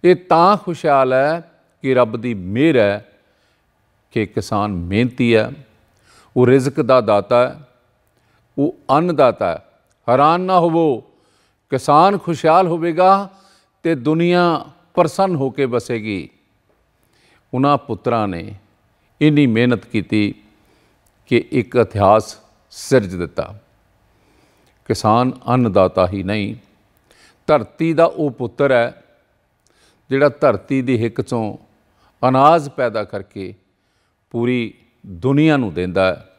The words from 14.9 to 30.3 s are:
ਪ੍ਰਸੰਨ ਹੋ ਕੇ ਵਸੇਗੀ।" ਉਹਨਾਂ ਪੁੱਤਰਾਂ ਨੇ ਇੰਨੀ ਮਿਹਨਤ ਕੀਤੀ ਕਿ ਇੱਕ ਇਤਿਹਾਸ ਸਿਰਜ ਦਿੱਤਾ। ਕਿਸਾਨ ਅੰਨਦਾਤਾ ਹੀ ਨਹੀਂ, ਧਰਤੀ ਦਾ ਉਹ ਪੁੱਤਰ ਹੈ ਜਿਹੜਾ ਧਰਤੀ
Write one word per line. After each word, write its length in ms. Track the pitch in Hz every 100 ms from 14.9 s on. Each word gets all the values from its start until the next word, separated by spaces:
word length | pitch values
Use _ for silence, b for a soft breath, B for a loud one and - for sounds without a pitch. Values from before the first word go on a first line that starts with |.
ਪ੍ਰਸੰਨ 400 | - 165 - 190
ਹੋ 160 | 165 135
ਕੇ 140 | 135
ਵਸੇਗੀ।" 640 | 135 120 - 117 107 95 - _ _ _ _ _ _ _ _ _ _ _ _
ਉਹਨਾਂ 240 | 127 139 143
ਪੁੱਤਰਾਂ 500 | - 110 - 117 104
ਨੇ 260 | 85 85 101 _ _ _ _ _ _
ਇੰਨੀ 260 | 151 147 139
ਮਿਹਨਤ 400 | 110 123 117 -
ਕੀਤੀ 480 | 110 87 107 104 - _ _ _ _ _ _ _ _ _
ਕਿ 220 | 117 -
ਇੱਕ 260 | 135 107 123
ਇਤਿਹਾਸ 640 | 110 101 98 110 - - _ _ _
ਸਿਰਜ 440 | - - 131 98
ਦਿੱਤਾ। 460 | 90 85 - - 107 _ _ _ _ _ _ _ _ _ _ _ _
ਕਿਸਾਨ 480 | _ 113 110 113 127 - -
ਅੰਨਦਾਤਾ 580 | 127 117 98 92 92 90
ਹੀ 160 | 98
ਨਹੀਂ, 340 | 92 104 104 113 _ _ _ _ _ b b b -
ਧਰਤੀ 460 | 151 107 _ 165
ਦਾ 120 | 160
ਉਹ 260 | 165 - 147
ਪੁੱਤਰ 420 | 117 120 - 139
ਹੈ 280 | 127 117 - _ _ _ _ _ _ _ _ _ _ _
ਜਿਹੜਾ 180 | 135
ਧਰਤੀ 540 | 143